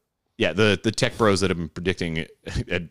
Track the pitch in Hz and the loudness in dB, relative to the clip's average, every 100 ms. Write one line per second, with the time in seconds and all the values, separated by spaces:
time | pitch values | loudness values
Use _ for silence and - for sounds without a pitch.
0 | _ _ _ - 98 85 107 95 113 - | _ _ _ -2 0 4 4 4 0 0
1 | 120 - 107 92 95 87 80 - 90 87 | -2 2 2 2 0 -2 -6 -4 -4 -2
2 | 85 82 - _ - - - 87 82 | -4 -6 -8 _ -8 -6 -4 -6 -6